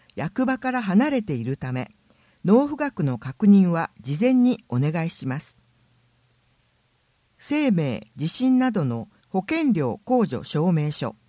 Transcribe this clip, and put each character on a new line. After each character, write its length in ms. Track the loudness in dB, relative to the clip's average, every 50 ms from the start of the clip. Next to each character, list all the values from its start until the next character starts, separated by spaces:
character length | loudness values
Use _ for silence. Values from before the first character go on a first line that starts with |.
| _ -14 _
役 300 | -8 -8 -6 -4 -2 -2
場 140 | 0 -2 -2
か 120 | -4 -4
ら 120 | -4 -4 -2
離 260 | 2 4 4 4 4
れ 120 | 0 -2 -2
て 100 | -4 -6
い 100 | -4 -4
る 140 | -6 -6 -6
た 140 | -6 -6
め、 200 | -6 -6 -6 -8 -12 _ _ _ _ _ _ _ _ _ 2
納 220 | 4 4 4 4 2
付 100 | -2 -4
額 260 | -6 -6 -4 -2 -2
の 140 | -2 -2 -4
確 300 | -8 -12 -6 2 6 8
認 200 | 8 8 6 4
は 220 | 2 -2 -4 -6 _ -14
事 180 | -10 -8 -4 0
前 140 | 2 2 4
に 280 | 4 4 2 2 -2 -4 -4
お 100 | -2 -2
願 240 | 0 0 -2 -2 -4
い 60 | -6
し 180 | -8 -8 -8 -8
ま 120 | -8 -8
す。 180 | -10 -14 -20 _ _ _ _ _ _ _ _ _ _ _ _ _ _ _ _ _ _ _ _ _ _ _ _ _ _ _ _ _ _ _ _ _ _ _ _ _
生 320 | -8 -4 -2 0 2 2
命、 360 | 2 2 0 -2 -4 -6 -8 -14 _
地 140 | -8 -6 -6
震 300 | -4 -2 0 2 2 2
な 100 | 2 0
ど 160 | 0 0 -2
の 240 | -2 -2 -6 -8 -12 _ _ _ _
保 100 | -6 -6
険 320 | -4 -2 -2 0 0 0
料 280 | 0 0 0 -2 -4 -6 -4
控 220 | -2 0 0 0 0
除 160 | -2 -8 -8
証 280 | -6 -4 0 0 2
明 200 | 2 0 0 -2
書、 240 | -4 -6 -8 -8 -8 -10 _